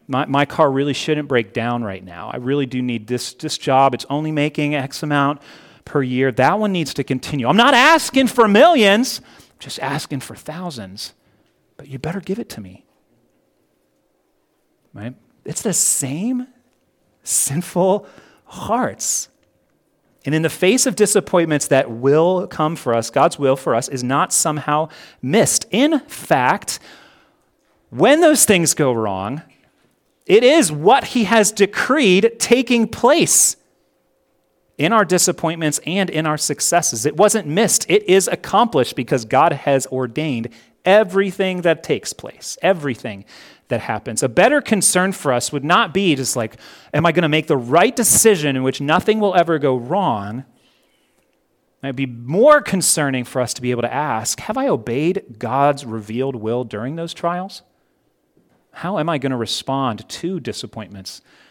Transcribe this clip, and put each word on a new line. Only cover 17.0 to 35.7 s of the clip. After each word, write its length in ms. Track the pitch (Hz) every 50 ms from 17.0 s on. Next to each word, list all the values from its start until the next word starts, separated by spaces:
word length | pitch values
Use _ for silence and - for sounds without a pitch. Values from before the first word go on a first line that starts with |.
| _ _ _ _ _
sinful 840 | - - - - - 135 160 180 - - 180 180 190 180 202 202 - - - - _ _ _ _
hearts. 840 | _ - 185 - - 214 240 247 120 95 - - - - - - - _ _ _ _ _ _ _ _ _ _ _ _ _ _ _ _ _ _ _
And 80 | 139 147
in 80 | 160
the 80 | 160 160
face 380 | 160 - - 185 214 262 - 269
of 80 | 196
disappointments 720 | - 208 190 - 208 - - - 185 170 170 151 143 - -
that 220 | 143 131 139 -
will 580 | 113 117 123 135 143 156 165 175 185 185 - 185
come 280 | - - 156 156 165
for 200 | 151 - 131 117
us, 160 | 117 113 -
God's 260 | - - 143 170 - -
will 180 | 143 131 131
for 200 | 131 - 170 123
us 120 | 113 120 -
is 160 | 143 127 123
not 300 | 123 135 147 170 - -
somehow 560 | - - 165 151 151 - - 147 151 156 156 - - - - - _
missed. 460 | - 127 151 226 190 135 - - - -
In 300 | - 208 269 311 330 269
fact, 800 | - - - - - - 165 135 123 127 165 202 - - - - - - - - - _ _ _ _ _ _ _ _ _ _ _ _ _ _ _ _ _
when 300 | - 120 156 226 285 320
those 220 | 349 311 302 233 -
things 300 | - 208 180 170 147 -
go 180 | - 151 131
wrong, 520 | 123 113 110 104 98 95 95 104 127 160 - _ _ _ _ _ _ _ _ _ _ _ _ _ _ _ _
it 180 | - 180 220 247
is 280 | 247 302 339 262 160
what 340 | 151 147 151 190 247 269 -
he 180 | - - 247 226
has 300 | 185 233 226 208 208 -
decreed 840 | - 202 190 - - - - 277 320 277 202 180 185 202 226 - -
taking 520 | - - 233 254 254 247 254 233 226 226
place 640 | - - - 240 294 339 - - - - - - - - _ _ _ _ _ _ _ _ _ _ _ _ _ _ _ _ _ _ _ _ _ _ _ -
in 140 | 143 170
our 140 | 226 220 202
disappointments 760 | 156 185 180 - - 170 - - 160 170 165 165 151